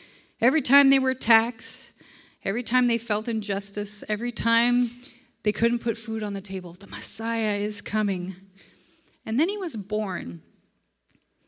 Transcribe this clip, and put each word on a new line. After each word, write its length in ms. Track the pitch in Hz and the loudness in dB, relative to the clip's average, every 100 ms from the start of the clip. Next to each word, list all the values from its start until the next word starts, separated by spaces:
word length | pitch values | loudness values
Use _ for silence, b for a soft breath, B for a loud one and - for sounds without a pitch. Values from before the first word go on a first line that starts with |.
| B B B B | B B B B
Every 220 | 233 302 | 2 4
time 260 | 247 277 277 | 4 6 6
they 100 | 269 | 4
were 140 | 262 | 2
taxed, 800 | 254 - 226 226 240 - - - B B B B B | -2 4 4 4 -4 -10 -10 -14 B B B B B
every 180 | 196 214 | -4 -4
time 240 | 247 247 247 | 0 2 4
they 120 | 233 | 2
felt 300 | 233 214 220 | 0 -4 -2
injustice, 760 | 226 196 202 202 - 208 - - | -4 -2 -4 -4 -4 -4 -4 -4
every 240 | 214 240 | -4 -4
time 600 | 240 226 226 240 247 240 B B B B B | -2 2 2 4 4 2 B B B B B
they 100 | - | -2
couldn't 280 | 208 233 233 | 2 2 2
put 160 | 233 220 | -2 -4
food 260 | - 220 | -4 -4
on 100 | 208 | -4
the 80 | 202 | -6
table, 320 | 196 190 175 | -6 -8 -8
the 140 | 175 196 | -12 -14
Messiah 720 | 214 - - 226 226 214 202 | -6 -4 -2 -2 -2 0 0
is 220 | 208 208 | -2 -4
coming. 540 | - 214 208 185 180 185 - b b b b b b b | -2 0 0 0 -4 -8 -16 b b b b b b b
And 140 | - 226 | -4 0
then 100 | 330 | 0
he 100 | 415 | 0
was 180 | 370 233 | -4 -6
born. 640 | 196 214 208 180 165 170 - _ _ _ _ _ _ _ _ _ | -4 -2 -2 -4 -6 -10 -16 _ _ _ _ _ _ _ _ _